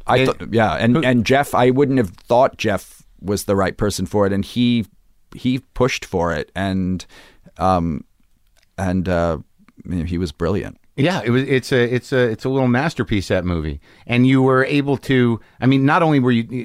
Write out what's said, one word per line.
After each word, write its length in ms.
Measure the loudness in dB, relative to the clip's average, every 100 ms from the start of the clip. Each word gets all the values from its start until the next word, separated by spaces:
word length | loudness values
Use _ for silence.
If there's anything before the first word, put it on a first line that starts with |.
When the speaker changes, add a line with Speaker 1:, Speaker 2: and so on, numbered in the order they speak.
| 0
Speaker 1:
I 120 | 2
Speaker 2:
It 80 | 2
Speaker 1:
thought, 260 | -2 -2
yeah, 220 | 0 2
and, 220 | 2 2 2
Speaker 2:
Who 60 |
Speaker 1:
and 220 | 2 0
Jeff, 300 | 2 2 2
I 160 | 2 2
wouldn't 280 | 2 2 0
have 120 | -2
thought 480 | -4 0 2 2 0
Jeff 440 | -4 -4 -6 -20 _ -12
was 240 | -6 -4
the 120 | -2 0
right 200 | 0 -2
person 280 | -4 -4 -2
for 200 | 0 0
it, 60 |
and 120 | 0
he, 420 | -4 0 0 0 -4 _ _ _ _
he 260 | -8 -4 -4 -6
pushed 300 | -2 -2 -2
for 280 | -6 -4 -2
it, 180 | -4 -6
and, 500 | -6 -4 -2 -4 -6 -10 -20 -20 _ -18 -4
um, 460 | 0 0 -2 -6 -12 _ _ _ _ _ _ -8
and, 300 | -4 -2 -2
uh, 300 | 0 0 -4 -8 _ _ -20
I 40 | -8
mean, 180 | -6 -4
he 120 | -4
was 140 | -6
brilliant. 440 | -4 -4 -4 -6 -14 _ -2
Speaker 2:
Yeah, 220 | 0 0
it 60 | 0
was. 140 | 0
It's 300 | 2 -2 0
a, 220 | 0 2
it's 160 | -2 -2
a, 60 | 0 0
it's 160 | -2 -4
a 20 |
little 200 | 0 0
masterpiece, 600 | 0 -2 -4 -2 -2 0
that 160 | -2
movie. 360 | 0 -4 -4 -10 _ -16 -4
And 200 | 2 4
you 140 | 4
were 240 | 4 2
able 320 | 2 0 0 -4
to, 420 | 0 2 2 0 -8 -2
I 60 | 0
mean, 180 | 2
not 180 | 2 2
only 180 | 2 2
were 120 | 2
you, 120 | 0 -2
you, 160 | -8